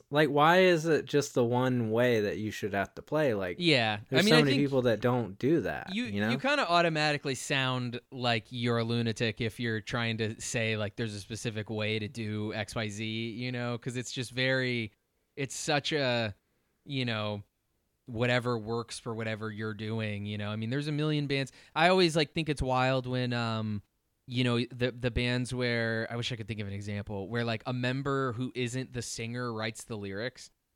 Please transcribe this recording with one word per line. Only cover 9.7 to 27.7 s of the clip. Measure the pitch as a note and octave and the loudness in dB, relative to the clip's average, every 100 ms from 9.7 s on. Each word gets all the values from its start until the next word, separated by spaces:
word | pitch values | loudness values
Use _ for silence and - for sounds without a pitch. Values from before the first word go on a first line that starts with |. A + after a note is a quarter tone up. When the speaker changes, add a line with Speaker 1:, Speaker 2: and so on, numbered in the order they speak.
| A2 | -2
Speaker 2:
trying | - B2 A#2 A2 | -4 -4 -2 -2
to | A2 A2+ | -2 -4
say, | - B2 A2 G#2+ | -6 -2 0 0
like, | G#2 - | -2 -4
there's | A#2 G#2 | -6 -6
a | |
specific | - A2 B2 G#2+ G#2 | -10 -8 -6 -6 -6
way | A2 G#2+ A2 | -4 -2 -2
to | G#2 | -4
do | - A2 G#2+ G#2+ | -6 -4 -4 -4
X, | G2+ G#2 A#2+ | -4 -6 -4
Y, | G#2+ | -6
Z, | G2+ A2 A2 A#2 | -4 -6 -4 -6
you | A2 B2 | -6 -6
know? | B2 A#2+ A#2+ | -4 -4 -4
'Cause | - B2 | -6 -6
it's | A#2+ | -6
just | - A#2 | -8 -6
very, | A#2+ C3 C3 B2+ A#2+ A2 - _ _ _ - | -2 0 2 0 -2 -4 -8 _ _ _ -8
it's | C#3 - | -8 -6
such | - D3 - | -2 0 0
a, | D#3 C3 A#2+ A2+ - _ _ _ _ - | 0 2 0 0 -6 _ _ _ _ -8
you | C#3 B2 | -4 -2
know, | A2 G#2+ G#2 - _ _ _ _ _ - | -2 -4 -6 -10 _ _ _ _ _ -10
whatever | A2+ B2 B2 A#2+ A#2 | -2 2 2 0 -2
works | G#2+ A#2 A2+ - | -2 -4 -6 -10
for | B2+ | -8
whatever | A2 A2+ A2 A2 | -6 -4 -4 -6
you're | G#2+ A2 G#2 | -6 -6 -4
doing, | G#2+ A2+ G#2+ G2+ G#2 | -4 -2 -2 -4 -4
you | G#2 | -4
know? | G#2 | -4
I | G#2+ | -4
mean, | A2 | -2
there's | C3+ D3 | -2 -2
a | |
million | D3 D3+ D3+ C#3+ | -2 0 0 0
bands. | C#3 C3+ - - D3+ | -2 -4 -8 -8 2
I | E3+ | 4
always, | F#3 F3 D#3+ | 6 6 4
like, | D3+ | 0
think | - D#3 | 0 -2
it's | D3 | 0
wild | C3 B2+ B2+ C3 B2 | 0 2 4 2 0
when, | B2+ B2 | -2 0
um, | A#2+ A#2 A2 A2 G#2 - _ _ _ - | 0 0 -2 -2 -4 -6 _ _ _ -6
you | B2 | 0
know, | B2 A#2+ | 2 2
the, | A#2+ A#2+ A#2+ | 0 -2 -4
the | A#2+ B2 | -2 -4
bands | A2+ B2 B2 B2 | 0 0 0 -2
where, | B2 B2 A#2 A2+ A2+ A2+ | -2 0 0 0 -2 -2
I | A#2+ | -4
wish | A#2 | -4
I | A#2 | -6
could | G#2+ | -6
think | G#2+ | -6
of | G2+ | -6
an | |
example, | G2+ G2+ G#2 G2 G2+ F#2+ | -6 -6 -6 -6 -6 -4
where, | A#2 | -2
like, | A#2 A2+ | -2 -4
a | - | -4